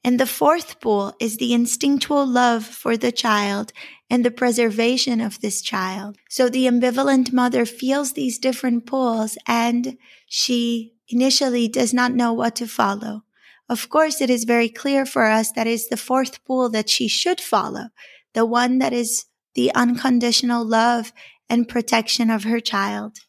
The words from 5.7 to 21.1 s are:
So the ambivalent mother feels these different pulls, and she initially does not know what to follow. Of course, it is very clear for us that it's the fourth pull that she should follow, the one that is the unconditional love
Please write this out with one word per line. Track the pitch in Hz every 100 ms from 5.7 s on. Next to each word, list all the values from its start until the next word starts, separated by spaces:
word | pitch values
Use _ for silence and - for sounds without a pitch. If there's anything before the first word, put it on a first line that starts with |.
| 196 185 190 202 202 _
So | - 254
the | 262 254
ambivalent | 240 254 240 277 262 247
mother | 247 247 247 233
feels | - 262 277 269
these | - 262 226
different | 262 247 254 240 233
pulls, | 269 247 226 220 - -
and | 233 233 240 247 254 _ - _
she | - - 240 233 233 226 _ _
initially | 240 262 262 269 240 233
does | 240 240
not | 247 247
know | 254 240
what | 233 233 233
to | 233
follow. | - 208 202 214 214 _ _ - _ _
Of | 233 -
course, | 302 311 311
it | 262
is | 247
very | 226 233 233
clear | 233 277 277 262
for | 269 220
us | 220 220
that | - 226
it's | 233 226
the | 226
fourth | - 262 262 -
pull | - 254 247
that | 220 214
she | - 226
should | - 349 370
follow, | - 214 - 202 226 _ - - _
the | 220 226
one | 240 247 254
that | 254
is | 240 226 - - _ _
the | - 247 -
unconditional | 240 240 262 240 240 226 240 240
love | 226 226 233 240 220